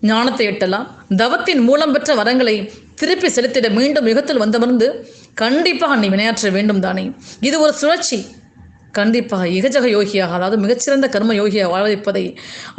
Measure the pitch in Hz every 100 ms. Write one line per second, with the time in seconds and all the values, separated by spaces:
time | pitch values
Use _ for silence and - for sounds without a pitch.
0 | 208 220 247 240 214 196 185 196 269 -
1 | - 190 233 349 - 311 240 285 311 277
2 | 285 262 214 254 240 214 202 - - -
3 | 311 359 359 - 247 254 226 208 269 302
4 | 226 226 285 269 214 226 240 254 233 -
5 | - - - - 220 285 349 285 320 262
6 | 208 190 220 226 208 190 214 202 185 190
7 | 190 - - - 247 311 302 294 285 339
8 | 339 220 - - - - - - - -
9 | 208 233 233 196 180 185 247 277 247 208
10 | 202 202 180 175 185 220 202 247 - 277
11 | 269 208 220 214 208 202 185 180 208 202
12 | 208 190 180 - - - -